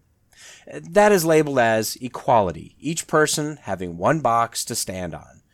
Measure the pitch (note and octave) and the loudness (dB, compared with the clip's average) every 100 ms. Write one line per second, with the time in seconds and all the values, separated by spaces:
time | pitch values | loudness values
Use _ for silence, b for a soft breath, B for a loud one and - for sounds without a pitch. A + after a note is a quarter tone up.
0 | _ _ _ _ B B B D3 D#3+ F3 | _ _ _ _ B B B -16 -4 2
1 | G#3 G3+ D#3+ D#3 D3 C#3 A2+ A2 A2 - | 4 4 4 2 2 2 2 2 -2 -6
2 | B2 - - A#2+ F#2+ D#2 - _ C3+ E3 | -12 -6 2 2 2 -2 -12 _ -8 -8
3 | - D#3+ D3+ - D3+ D3+ - F#2+ F2+ E2+ | -2 0 2 0 -6 -8 -8 -8 -8 -2
4 | G2 D#3+ B2 A#2 A#2 - - A2+ - F#2 | 0 0 2 0 0 -4 -8 -8 -8 -8
5 | F2 D2+ - - _ | -10 -10 -16 -20 _